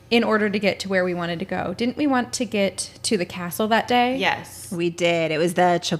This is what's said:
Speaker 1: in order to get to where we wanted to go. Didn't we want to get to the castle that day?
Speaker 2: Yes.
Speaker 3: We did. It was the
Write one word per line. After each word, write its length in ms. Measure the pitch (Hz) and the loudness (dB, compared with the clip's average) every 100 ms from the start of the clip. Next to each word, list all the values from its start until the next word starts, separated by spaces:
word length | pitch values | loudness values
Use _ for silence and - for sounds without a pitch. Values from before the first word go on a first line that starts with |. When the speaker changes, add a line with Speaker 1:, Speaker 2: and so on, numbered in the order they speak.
| - | 0
Speaker 1:
in 140 | 233 | 2
order 260 | 214 214 208 | 4 2 2
to 80 | 202 | 2
get 220 | 196 - | 0 0
to 100 | 190 | 0
where 140 | 190 | 0
we 100 | 180 | 0
wanted 240 | 175 170 165 | 0 -4 -4
to 60 | 185 | -4
go. 280 | 185 - 185 | -4 -4 -2
Didn't 220 | 240 247 | -2 0
we 100 | 294 | 2
want 240 | 254 240 | 2 0
to 120 | - 220 | -4 -2
get 460 | 208 196 - - - | 0 0 -2 -10 -8
to 140 | - 208 | -2 0
the 80 | 170 | -2
castle 420 | 180 175 160 214 | -6 -8 -2 2
that 200 | 220 - | 2 4
day? 280 | 247 247 269 | 2 2 2
Speaker 2:
Yes. 540 | 185 - - - - | 0 -2 -6 -16 -8
Speaker 3:
We 180 | 170 175 | -2 -2
did. 420 | 170 170 170 160 | 0 2 2 0
It 60 | 156 | 2
was 180 | 170 175 | 2 4
the 240 | 180 170 - | 4 4 0